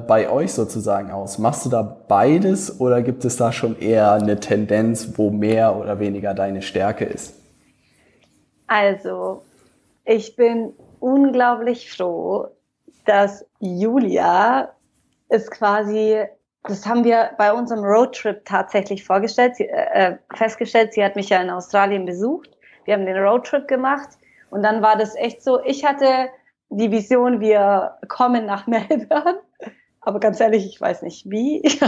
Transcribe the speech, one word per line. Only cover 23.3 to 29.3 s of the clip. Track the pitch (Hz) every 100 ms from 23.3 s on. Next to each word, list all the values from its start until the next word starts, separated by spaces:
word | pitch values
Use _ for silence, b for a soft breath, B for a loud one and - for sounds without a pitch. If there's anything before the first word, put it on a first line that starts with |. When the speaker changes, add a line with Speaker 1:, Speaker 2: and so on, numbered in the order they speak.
| 240 247 285 285
Speaker 2:
gemacht | 262 262 285 277 _ b b b
und | 196
dann | 208 220
war | 214 214
das | 214 -
echt | 233 240
so, | - 254
ich | - 277
hatte | 294 277 269 262 254 b b _ -
die | 202 226
Vision, | 220 202 254 247 233
wir | 214 208 202 196 - - -
kommen | - 247 240
nach | 214 202 233
<laughs> |
Melbourne. | 226 202 302 214 302 330